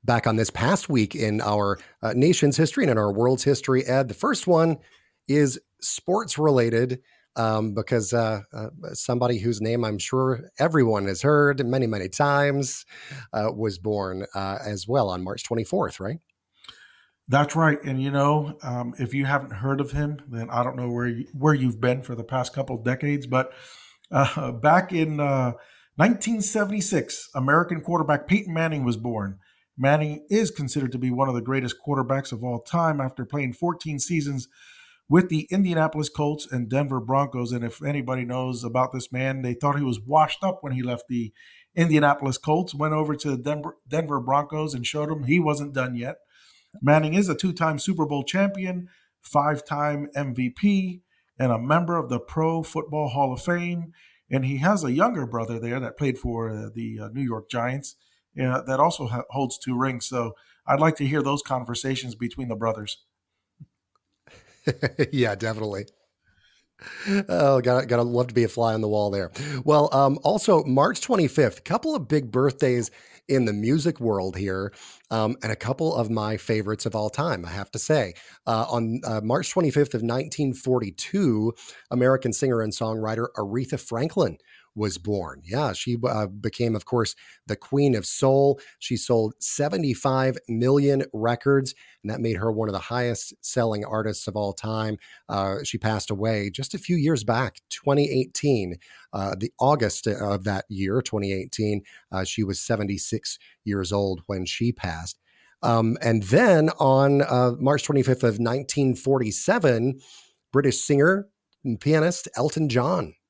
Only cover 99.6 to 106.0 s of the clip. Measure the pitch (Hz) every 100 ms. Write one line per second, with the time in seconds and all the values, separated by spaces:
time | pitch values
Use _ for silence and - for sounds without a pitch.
99.6 | 127 147 107 - 113 101 104 101 95 98
100.6 | - 98 95 113 - 107 98 95 110 -
101.6 | 107 101 - - _ 95 92 - 98 95
102.6 | - 113 101 98 - 110 - - - _
103.6 | - 101 90 101 98 90 - 98 92 -
104.6 | 117 117 92 80 87 - _ _ _ _
105.6 | 123 117 113 117